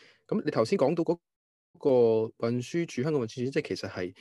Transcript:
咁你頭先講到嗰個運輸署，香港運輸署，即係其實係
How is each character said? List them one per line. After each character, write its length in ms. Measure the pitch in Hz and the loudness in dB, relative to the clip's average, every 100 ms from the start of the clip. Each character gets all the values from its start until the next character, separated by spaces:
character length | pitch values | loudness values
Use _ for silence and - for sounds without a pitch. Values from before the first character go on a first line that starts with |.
| - _ _ | -20 _ _
咁 160 | 208 | -4
你 60 | - | -2
頭 140 | - | 0
先 140 | 113 196 | 0 2
講 160 | 135 | 2
到 100 | 170 | 2
嗰 140 | 160 170 _ _ _ _ _ _ | 0 -2 _ _ _ _ _ _
個 120 | 143 127 117 113 110 - 117 | 2 6 6 4 0 -4 -2
運 60 | 123 | -2
輸 300 | 123 170 170 | -4 -4 -4
署， 120 | - | -2
香 100 | 139 | -2
港 80 | 151 | 0
運 40 | 110 | -2
輸 180 | 127 | -4
署， 60 | 123 | -4
即 100 | 156 | -2
係 80 | 147 | -4
其 80 | 92 | -6
實 120 | 98 | -6
係 260 | - 90 95 | -6 -8 -10